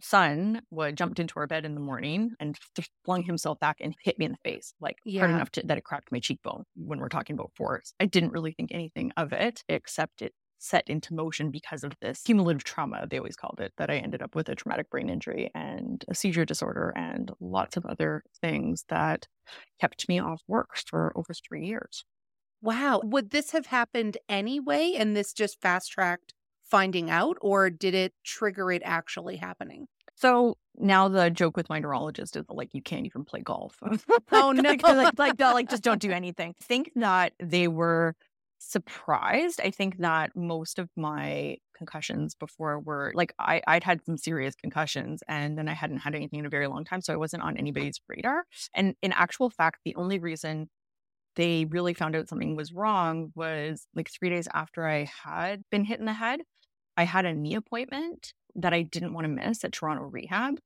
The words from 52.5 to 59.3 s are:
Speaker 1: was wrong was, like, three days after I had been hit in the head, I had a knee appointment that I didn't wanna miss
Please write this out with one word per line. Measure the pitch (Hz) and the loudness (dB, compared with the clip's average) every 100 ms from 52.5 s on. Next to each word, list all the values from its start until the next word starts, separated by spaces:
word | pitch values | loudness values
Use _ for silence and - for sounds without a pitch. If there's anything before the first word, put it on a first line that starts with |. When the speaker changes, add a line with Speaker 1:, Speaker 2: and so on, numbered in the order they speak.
| 156 | -4
Speaker 1:
was | 151 | -6
wrong | 175 214 202 165 160 160 | -2 2 2 2 0 -4
was, | 160 160 156 151 156 - | -6 -4 -2 -4 -6 -8
like, | 165 160 | -8 -8
three | - 185 | -4 -2
days | 175 170 | -2 -2
after | - 156 - 160 | -4 -4 -4 -2
I | 151 147 - | 0 -2 -8
had | 151 160 175 202 - | -10 -4 -4 -6 -4
been | 208 | -2
hit | 202 226 | 0 -2
in | 220 | -4
the | |
head, | 220 226 285 339 _ _ _ _ - | -2 -2 -4 -8 _ _ _ _ 0
I | |
had | 175 180 180 | 2 2 2
a | |
knee | 160 151 202 | 0 -2 -4
appointment | 214 233 254 277 330 339 - - _ - | -4 -6 -6 -6 -6 -8 -16 -20 _ -4
that | 175 | 0
I | 170 | 2
didn't | 165 170 175 | 0 -4 -6
wanna | 165 | -4
miss | 156 | -4